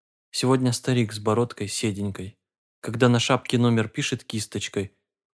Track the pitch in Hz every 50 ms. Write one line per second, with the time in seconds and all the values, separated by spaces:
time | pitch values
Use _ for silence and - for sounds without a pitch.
0 | _ _ _ _ _ _ - - 135 127 135 127 127 123 120 - - 131 127 123
1 | 113 101 110 107 104 110 107 117 120 117 - - 107 95 - - - 110 95 101
2 | 101 101 95 - 92 98 - _ _ _ _ _ _ _ _ _ - 113 110 113
3 | 127 123 120 117 - - 131 123 - - - 120 120 120 117 113 107 110 - 147
4 | 139 - 127 113 - - - 107 - - - 101 - - - 104 95 - _ _
5 | _ _ _ _ _ _